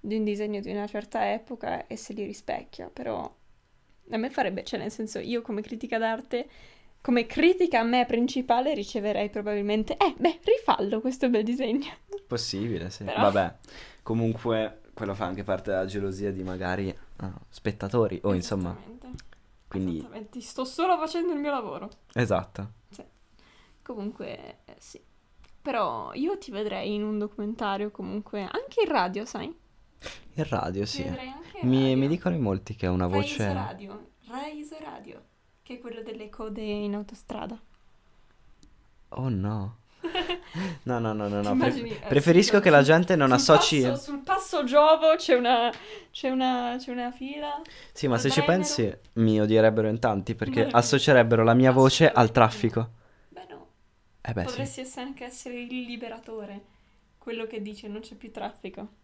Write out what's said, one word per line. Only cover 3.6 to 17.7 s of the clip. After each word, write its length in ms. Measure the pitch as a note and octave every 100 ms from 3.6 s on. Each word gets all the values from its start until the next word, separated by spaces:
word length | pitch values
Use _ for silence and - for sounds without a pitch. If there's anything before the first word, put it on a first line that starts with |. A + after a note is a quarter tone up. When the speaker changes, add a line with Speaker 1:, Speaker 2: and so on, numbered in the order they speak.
| _ _ _ _ -
Speaker 1:
a 60 | A3+
me 140 | B3
farebbe, 320 | C#4 G#3+ F#3+
cioè 140 | - A3+
nel 140 | G#3
senso, 260 | - A3 -
io 240 | - A#3+
come 180 | A#3 G#3
critica 380 | G#3+ A3+ A#3 A3+
d'arte, 500 | A3 A3+ A3 A#3+ - - - - - _
come 240 | - B3 A#3
critica 540 | - E4 F#4 F4 B3
a 20 |
me 240 | A#3 B3 A#3+
principale 680 | A#3 B3 C4+ B3+ A#3+ C4
riceverei 540 | C#4+ G3+ A#3+ G#3 G3 G#3
probabilmente: 680 | G#3 G3+ G#3 G3+ G#3+ G#3+ -
"Eh, 160 | G4 -
beh, 220 | E4+ E4
rifallo 560 | - A4 - - G3 A3
questo 280 | B3+ B3+ C4
bel 140 | A#3+
disegno". 480 | G#3+ B3 C4 A#3+ C#4+ - _ G4+ -
Speaker 2:
Possibile, 600 | A#2+ - G2 A2+ F#2+ E2+
sì. 140 | -
Speaker 1:
Però 160 | G2+ G#3+
Speaker 2:
Vabbè, 340 | G2+ G2 F2 - - - - -
comunque 760 | - A2+ A2+ A2+ A#2+ A2+ A2 - -
quello 200 | - G#2+
fa 120 | G2 F#2+
anche 160 | F#2
parte 260 | G2 F#2+ G2+
della 120 | F#2+
gelosia 460 | F#2+ G2+ G2 F#2+ G2+
di 100 | F#2+
magari, 540 | F#2 F#2 F2+ F#2 G2 - - -
ah, 160 | F#2+ G#2 -
spettatori 680 | - -